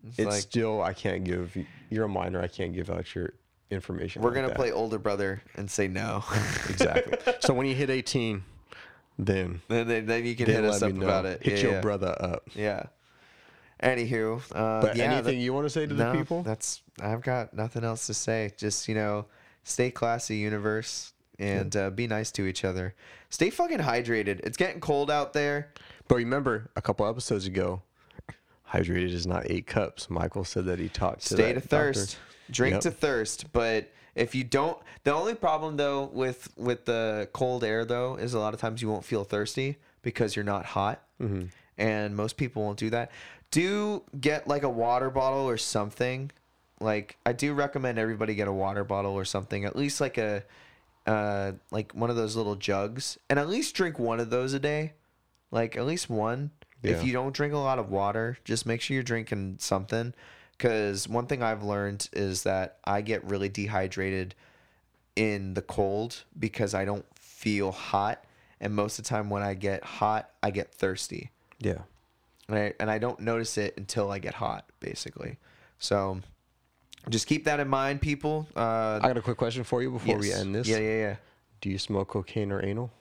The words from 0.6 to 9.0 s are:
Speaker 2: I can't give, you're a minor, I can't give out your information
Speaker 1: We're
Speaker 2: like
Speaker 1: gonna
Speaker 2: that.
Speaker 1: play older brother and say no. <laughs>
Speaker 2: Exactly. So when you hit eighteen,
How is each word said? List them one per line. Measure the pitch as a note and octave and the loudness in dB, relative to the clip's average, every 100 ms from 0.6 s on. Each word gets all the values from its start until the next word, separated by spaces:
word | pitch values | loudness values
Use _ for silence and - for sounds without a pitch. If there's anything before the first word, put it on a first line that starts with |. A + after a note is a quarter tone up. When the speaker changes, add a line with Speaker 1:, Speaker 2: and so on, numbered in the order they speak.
| A2+ G#2+ | 2 2
Speaker 2:
I | F2 | 0
can't | G2 G#2+ F#2 | 0 -2 0
give, | F2+ F2+ F2 F#2+ E2+ - - | 0 -2 -2 -6 -8 -12 -6
you're | A2 G#2+ | -2 0
a | |
minor, | F#2+ F2+ F#2 | 0 -2 -2
I | F2+ | -4
can't | - F2+ | -4 -4
give | F2 F2+ | -4 -4
out | F2 F2 | -4 -4
your | - E2+ - _ _ _ | -4 -6 -8 _ _ _
information | G2 - F2 F2+ - | -6 -4 -4 -4 2
Speaker 1:
We're | A2+ | 2
Speaker 2:
like | B2+ | 2
Speaker 1:
gonna | C3 | 0
Speaker 2:
that. | - | 0
Speaker 1:
play | B2 | 0
older | - A2+ G#2+ | 2 0 0
brother | G2+ G2+ G2 G2 - - | 0 0 0 -2 -8 -10
and | G#2 | -6
say | - G2 | 0 0
no. | F#2 G#2+ G#2 - G#2+ G#2 | 0 -2 -2 0 0 0
<laughs> | - - | -2 -2
Speaker 2:
Exactly. | - - - - - - B3 | 2 4 4 0 0 0 2
So | - | 4
when | B2+ C3+ | 4 4
you | |
hit | C3 C#3 | 2 2
eighteen, | C3 B2 C3+ A#2 G2+ F#2+ - - - - - | 0 2 0 2 0 -4 -18 -20 -20 -20 -20